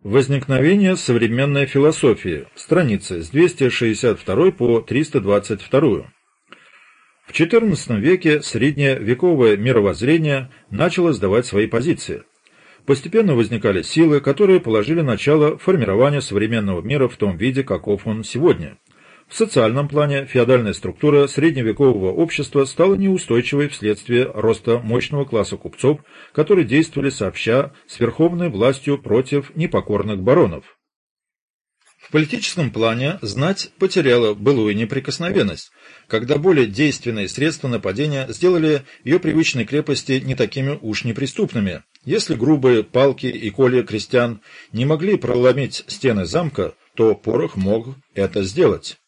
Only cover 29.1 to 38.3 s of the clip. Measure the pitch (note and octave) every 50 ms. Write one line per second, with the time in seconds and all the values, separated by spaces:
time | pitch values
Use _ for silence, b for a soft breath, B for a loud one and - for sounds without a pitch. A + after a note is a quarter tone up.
29.1 | G#2 B2 C3 - C#3+ C#3+ C#3 - - D#3 E3 F3 - F#2+ - - G#2 G2+ G2 G#2+
30.1 | G#2+ F#2+ F#2 A#2 C#3 F3+ D3+ G2+ E2 D2 _ - _ _ _ _ _ _ _ _
31.1 | _ _ _ _ _ _ _ _ _ _ _ _ _ _ _ _ _ _ - -
32.1 | - D#3 D#3 D3 B3 A3+ G3+ - - F3+ D3+ A2+ G2+ G#2+ A2+ A2+ A2+ A#2+ C3 D3
33.1 | F3+ F#3+ - G#2 G2+ A#2+ C#3 F3 G3 - - - _ _ F#3+ F#3+ - F#3 D#3 C3+
34.1 | A#2+ A#2+ A#2 G#2+ G#2 G2+ G#2 C3+ C#3+ B2 A2 G#2+ G#2 G#2 A#2 G#2 - C3+ C3 -
35.1 | - - E3+ F3 G3 F#3 A#2+ G2 D#2+ - - _ b b b b b b b _
36.1 | - A2 A#2+ A#2+ D3 D3 D3+ F#3+ F3+ C#3+ B2 A2 G2 G#2+ D3+ D3 - - - A#2+
37.1 | A2+ G#2+ G2 F2+ - - C#3+ D#3+ D#3 - - C3 A#2+ G#2 - G2+ - G2+ D3 D3+
38.1 | D3 C3+ C3 B2